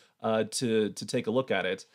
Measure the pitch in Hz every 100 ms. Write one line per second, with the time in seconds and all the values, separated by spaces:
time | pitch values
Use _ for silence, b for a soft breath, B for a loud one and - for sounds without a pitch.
0 | b b 113 110 107 - 123 110 104 -
1 | 104 127 113 117 - 98 90 98 -